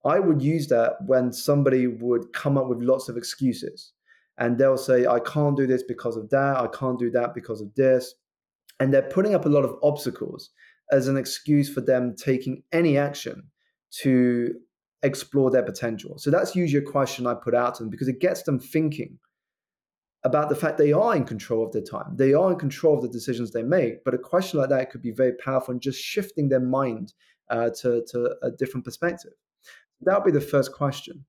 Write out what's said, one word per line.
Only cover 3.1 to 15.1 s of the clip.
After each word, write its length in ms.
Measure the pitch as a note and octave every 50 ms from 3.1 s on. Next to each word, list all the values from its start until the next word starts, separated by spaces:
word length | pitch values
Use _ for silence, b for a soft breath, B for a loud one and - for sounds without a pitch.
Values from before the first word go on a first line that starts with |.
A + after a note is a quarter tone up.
| A#2
excuses 760 | A#2+ A#2 - - - C3+ B2+ A2+ - - C#3+ - - - _ _ _ b b b b b b b -
and 200 | A#2+ A#2 A#2+ A#2
they'll 180 | C3+ C3+ C3+
say, 300 | B2 - - B2+ B2 B2
"I 140 | A#2+ A#2+ A#2+
can't 360 | - - - D3+ D3 C#3+ C#3+
do 100 | C3+ C3+
this 160 | B2+ C3 B2
because 340 | B2+ - A#2 - - A#2+ A2+
of 140 | A2+ A2 A2
that. 260 | C#3 C3+ C#3 C#3 C#3
I 120 | C3 A#2+ A#2
can't 300 | - - C3+ B2+ B2+ A#2+
do 120 | B2 A#2
that 220 | A#2 B2 A#2+ A#2 -
because 260 | A#2 - - A2+ G#2+
of 140 | G#2+ G2+ _
this." 400 | - C3+ C3 C3 B2+ B2+ - - _ _ _ _ _ _ _ _ _ _ - _ _
And 140 | C#3 C3
they're 100 | C#3 C3+
putting 320 | C3 - - F#3+ G3 G#3+ G3+
up 120 | F3+ -
a 20 | D#3
lot 160 | C#3+ C#3+ C3+
of 120 | B2+ - -
obstacles 680 | D3+ D3 D3 D3 - B2+ - - - - - - - _ b b b b b b b b
as 160 | C#3+ C#3 B2+ C3+
an 80 | C3+
excuse 560 | C3+ B2+ - - - _ D3+ D3 C#3+ C#3 C#3
for 80 | - C#3
them 340 | B2 C3+ C3 B2 B2 B2 G#2+
taking 480 | - - C#3 C3 B2+ C3+ C3 C3 - _ _
any 260 | E3+ E3 F3 D#3+ C#3 C#3+
action, 520 | C#3+ C#3+ C#3+ - - A#2 - - - _ _ _ _ _ _ _ _ _ - -
to 520 | - C3+ B2+ B2+ B2 B2 A#2+ A#2+ A#2+ A#2 - - _ _ _ _ _ _ _ _
explore 480 | - C#3